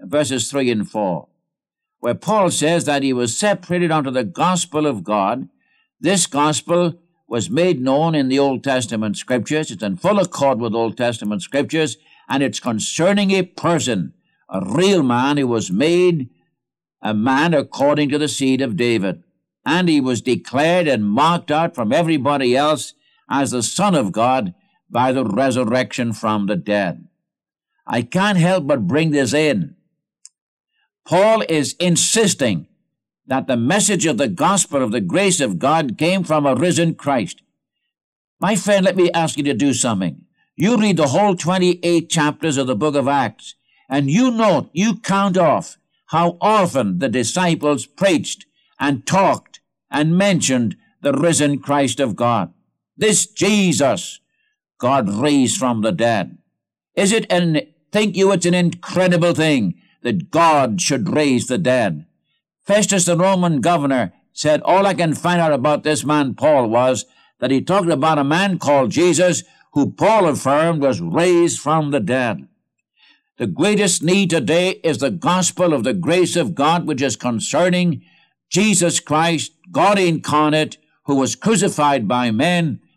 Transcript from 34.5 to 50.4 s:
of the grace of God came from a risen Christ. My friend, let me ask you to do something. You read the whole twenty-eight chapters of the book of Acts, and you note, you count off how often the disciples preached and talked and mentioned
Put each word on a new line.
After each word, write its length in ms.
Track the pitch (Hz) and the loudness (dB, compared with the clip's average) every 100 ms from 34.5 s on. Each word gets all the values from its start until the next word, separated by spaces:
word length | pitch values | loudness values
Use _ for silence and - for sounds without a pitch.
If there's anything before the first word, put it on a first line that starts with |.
| 196 - 139 | 0 -2 -2
of 100 | 123 | -2
the 80 | 117 | -2
grace 400 | 92 170 202 156 | -2 0 0 0
of 180 | 127 87 | -2 -2
God 400 | 131 160 147 104 | 0 0 -2 -2
came 240 | 160 190 | -2 0
from 240 | 143 156 143 | 0 0 0
a 80 | |
risen 400 | 131 180 165 170 | 0 0 0 -2
Christ. 480 | - 147 135 107 - _ _ _ _ _ _ _ _ _ _ | -2 -4 -2 -4 -10 _ _ _ _ _ _ _ _ _ _
My 140 | 175 | -2
friend, 300 | 214 196 202 | -2 2 2
let 120 | 190 185 | 2 2
me 140 | 175 | 2
ask 260 | 170 160 - | 2 -2 -2
you 80 | |
to 100 | 143 | -4
do 180 | 123 143 | 0 0
something. 500 | 120 127 101 90 71 _ _ _ | 0 -2 -2 -4 -6 _ _ _
You 220 | - 196 233 | -4 0 2
read 180 | 214 170 | 2 2
the 120 | 147 | 2
whole 260 | 151 208 | 2 2
twenty-eight 760 | 180 151 185 180 175 170 170 165 | 0 -2 0 0 0 0 0 0
chapters 480 | 165 147 147 160 135 | -2 -2 -2 -4 -2
of 120 | 131 | -2
the 80 | 113 | 0
book 180 | 151 | 0
of 140 | 143 131 | 0 0
Acts, 480 | 143 120 - - - _ _ _ | 0 -2 -6 -20 -20 _ _ _
and 200 | 139 139 | -2 0
you 220 | 175 254 | 2 2
note, 400 | 226 220 151 - | 2 2 2 -2
you 260 | 160 214 214 | -2 -2 -2
count 360 | - 196 202 175 | -2 0 0 2
off 400 | 160 110 - - _ _ _ | 2 2 -2 -16 _ _ _
how 320 | 160 170 175 | 0 0 0
often 600 | 196 214 180 139 104 90 | 2 2 2 0 -2 -2
the 80 | 135 | -2
disciples 800 | 123 120 175 180 160 147 143 - | -2 -2 -2 -2 0 0 -2 -4
preached 600 | - 196 156 - - - _ _ _ | -2 0 0 -2 -12 -16 _ _ _
and 260 | 143 139 | -4 -4
talked 560 | - 190 180 123 - - _ _ _ | -2 2 2 0 -6 -20 _ _ _
and 260 | 139 156 175 | -2 0 2
mentioned 600 | 202 180 | 2 2